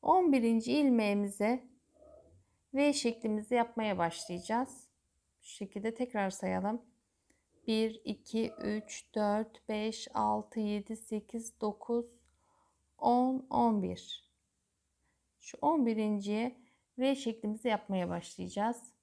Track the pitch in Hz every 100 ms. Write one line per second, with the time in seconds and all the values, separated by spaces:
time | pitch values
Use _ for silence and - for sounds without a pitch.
0 | - 359 359 277 226 226 233 269 285 240
1 | 208 202 202 202 208 254 - _ _ _
2 | - - - - _ _ _ 262 294 285
3 | 240 226 226 214 214 247 233 - 220 180
4 | 170 165 - 175 175 226 262 - - _
5 | _ _ _ _ - - 196 214 220 226
6 | 247 220 196 - 185 185 190 233 - _
7 | _ _ _ _ _ _ - 220 220 220
8 | - 208 - 220 226 - - 214 - -
9 | - - 208 208 220 - _ 214 214 220
10 | - 220 214 214 214 - 214 208 208 220
11 | - 214 214 233 226 - 214 208 - 240
12 | 240 - _ _ _ _ _ _ _ _
13 | - 247 254 262 262 - 233 214 185 180
14 | - - _ _ _ _ _ _ _ _
15 | _ _ _ _ - - 285 320 240 220
16 | 214 208 196 214 240 254 _ _ _ -
17 | 262 277 247 226 214 214 247 214 - 190
18 | 175 175 - - 180 196 214 240 - _